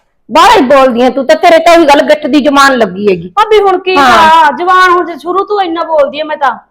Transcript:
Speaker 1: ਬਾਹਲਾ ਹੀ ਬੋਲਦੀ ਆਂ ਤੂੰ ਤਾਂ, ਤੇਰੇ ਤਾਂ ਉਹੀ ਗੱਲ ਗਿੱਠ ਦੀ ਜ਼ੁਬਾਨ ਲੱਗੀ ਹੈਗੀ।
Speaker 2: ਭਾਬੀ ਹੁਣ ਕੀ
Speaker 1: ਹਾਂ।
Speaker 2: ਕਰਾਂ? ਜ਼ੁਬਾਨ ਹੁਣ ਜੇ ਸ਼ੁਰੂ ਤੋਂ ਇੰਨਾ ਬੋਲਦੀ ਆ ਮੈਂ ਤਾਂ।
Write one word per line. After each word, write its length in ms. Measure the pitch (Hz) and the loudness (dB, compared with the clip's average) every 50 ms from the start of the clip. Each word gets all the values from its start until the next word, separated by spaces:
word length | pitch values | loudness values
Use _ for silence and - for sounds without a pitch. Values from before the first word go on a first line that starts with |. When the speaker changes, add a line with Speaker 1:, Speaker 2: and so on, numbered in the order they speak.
| _ _ _ _ _ - | _ _ _ _ _ -4
Speaker 1:
ਬਾਹਲਾ 240 | 226 311 359 427 453 | 0 2 2 4 2
ਹੀ 60 | 392 | 2
ਬੋਲਦੀ 420 | 269 240 285 269 262 262 226 233 | 2 2 2 2 2 2 0 0
ਆਂ 80 | 254 254 | -2 -2
ਤੂੰ 160 | 254 277 247 | -2 -2 0
ਤਾਂ, 100 | 294 311 | 0 0
ਤੇਰੇ 220 | 311 370 349 330 320 | 2 4 2 2 4
ਤਾਂ 180 | 330 339 330 | 2 2 2
ਉਹੀ 80 | 339 - | 4 4
ਗੱਲ 160 | 277 285 302 | 2 2 0
ਗਿੱਠ 240 | 277 254 302 302 - | 2 0 -2 -2 -2
ਦੀ 140 | 262 269 294 | -2 -2 0
ਜ਼ੁਬਾਨ 380 | 226 294 277 277 269 269 269 240 | 0 0 0 2 2 2 0 -2
ਲੱਗੀ 300 | 220 185 180 196 208 202 | -2 -4 -4 -4 -4 -4
ਹੈਗੀ। 180 | 185 170 165 185 | -4 -4 -6 -8
Speaker 2:
ਭਾਬੀ 320 | - 403 453 427 440 415 | -4 -4 0 2 2 0
ਹੁਣ 180 | 403 381 370 370 | 2 0 -2 -2
ਕੀ 180 | - 370 370 | -4 -4 -2
Speaker 1:
ਹਾਂ। 140 | 285 269 247 | 0 2 2
Speaker 2:
ਕਰਾਂ? 420 | 233 220 320 320 320 330 311 294 254 | 2 2 2 4 4 4 2 0 0
ਜ਼ੁਬਾਨ 340 | 277 349 370 381 370 359 - | -2 -2 0 2 2 2 2
ਹੁਣ 160 | 523 370 330 | 0 0 -2
ਜੇ 120 | 330 339 254 | -6 -10 -12
ਸ਼ੁਰੂ 260 | - 349 359 381 392 | -10 -6 -6 -6 -4
ਤੋਂ 160 | - 415 403 | -4 -4 -4
ਇੰਨਾ 220 | 381 339 330 349 | -4 -4 -6 -8
ਬੋਲਦੀ 380 | 330 320 320 302 277 254 254 294 | -6 -4 -2 -2 -2 -2 -4 -10
ਆ 40 | 311 | -8
ਮੈਂ 120 | 302 311 | -8 -6
ਤਾਂ। 220 | - 277 254 214 202 _ _ | -4 -4 -6 -6 -8 _ _